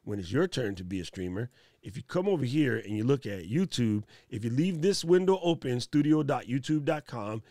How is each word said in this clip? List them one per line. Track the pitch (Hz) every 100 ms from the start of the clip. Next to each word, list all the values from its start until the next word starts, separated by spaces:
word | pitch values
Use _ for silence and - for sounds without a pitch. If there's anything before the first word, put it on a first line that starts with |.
| -
when | 104
it's | 87
your | 123 180
turn | - 110 95
to | 92
be | 95
a | 87
streamer. | - 90 92 120 - _ _
If | 107 117
you |
come | - 185 196
over | 180 123
here | 147 143 113
and | 98 107
you |
look | 120 139 110
at | 98 85
YouTube, | 110 196 - 117 107 - - _
if | 110 117
you |
leave | 123 180 165
this | 180 190
window | 165 180 185 190
open, | 170 165 131 123
studio | - 147 147 156
dot | 147 131 101
youtube | 135 131 156 135
dot | 151 -
com, | 123 104 110 -